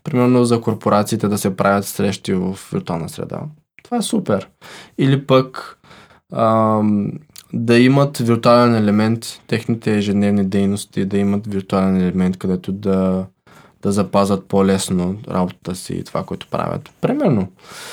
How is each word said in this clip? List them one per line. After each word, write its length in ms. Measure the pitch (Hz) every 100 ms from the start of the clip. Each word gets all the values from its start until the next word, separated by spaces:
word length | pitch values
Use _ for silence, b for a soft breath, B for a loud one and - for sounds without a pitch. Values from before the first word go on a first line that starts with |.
примерно 420 | - 123 123 127 123
за 160 | 117
корпорациите 680 | 117 107 - 104 104 110 104
да 100 | 101
се 180 | 101 95
правят 300 | 98 101 101
срещи 480 | - 101 98 -
в 240 | 95 92 98 -
виртуална 380 | 104 90 85 82
среда. 300 | - - - 151 - _ _
Това 140 | - 240
е 40 |
супер. 480 | 208 226 180 98 - _ B B B -
Или 280 | 135 135 143
пък, 520 | 131 131 - - - b b b b -
ам, 760 | - 113 110 110 107 107 104 101 - - - -
да 240 | 117 117 120
имат 400 | 127 139 143 -
виртуален 580 | 117 117 123 120 120 113
елемент 440 | 104 104 110 117 - - -
техните 480 | 113 113 113 110 107
ежедневни 500 | 101 101 101 101 95
дейности, 600 | 98 98 101 - - 95
да 120 | 101
имат 300 | 101 101 107
виртуален 500 | 98 95 98 95 92
елемент, 400 | 92 92 92 92
където 340 | 95 92 95
да, 540 | 95 104 95 95 92 95 _ _ b b b
да 100 | 101
запазят 540 | 101 95 98 101 98 -
по-лесно 720 | 98 98 95 - 92 90 101 -
работата 460 | 92 90 - - 92
си 180 | -
и 100 | 90
това, 200 | 87 -
което 240 | - - -
правят. 420 | - 50 50 - -
Примерно. 460 | - 277 254 113 95 _ B B B